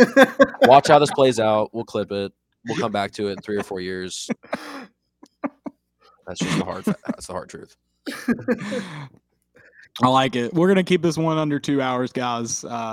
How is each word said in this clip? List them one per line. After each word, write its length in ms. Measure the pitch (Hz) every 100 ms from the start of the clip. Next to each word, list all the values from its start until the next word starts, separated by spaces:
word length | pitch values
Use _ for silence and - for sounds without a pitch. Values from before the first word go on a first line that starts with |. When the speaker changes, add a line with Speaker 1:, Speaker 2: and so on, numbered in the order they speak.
| 240 277 262
Speaker 1:
<laughs> 340 | - 277 - 262
Speaker 2:
watch 220 | 139 -
how 100 | 147
this 120 | 147
plays 280 | - 131 113
out. 340 | 110 107 107
We'll 120 | 113 107
clip 260 | 107 98
it. 200 | 101 98 _ _ _ 117
We'll 100 | 107
come 140 | 113
back 200 | 101 98
to 160 | - 101
it 20 |
in 60 | 95
three 160 | - 101
or 60 |
four 160 | - 95
years. 500 | 90 92 92 - - - - - 294 285 233 _ _ _ - - 277 _ - _ _ _ _ _ 90
That's 140 | 90
just 180 | - -
the 60 |
hard 220 | 90 92 -
fa-, 100 | - -
that's 220 | - -
the 60 |
hard 160 | - -
truth. 260 | - - _ _ _ -
Speaker 3:
<laughs> 0 | - - - - 220 202 254 185 151 135 _ _ _ _ _ - _ - -
I 60 | 127
like 300 | 131 131 123
it. 160 | 120
We're 160 | 170 185
gonna 140 | 190
keep 180 | 180 180
this 160 | 170 156
one 200 | 160 156
under 220 | 151 143
two 220 | - 139
hours, 320 | 131 123 127
guys. 500 | 135 123 120 117 -
Uh, 60 | - 117 113